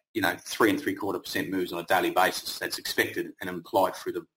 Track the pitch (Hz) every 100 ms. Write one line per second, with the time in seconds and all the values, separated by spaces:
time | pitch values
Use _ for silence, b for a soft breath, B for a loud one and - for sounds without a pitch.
0 | _ 110 90 - - - 107 92 101 95
1 | 101 87 - 98 87 95 90 87 82 92
2 | 85 90 92 - - - 90 - - -
3 | 98 - 85 - 92 90 - 101 92 -
4 | 92 87 82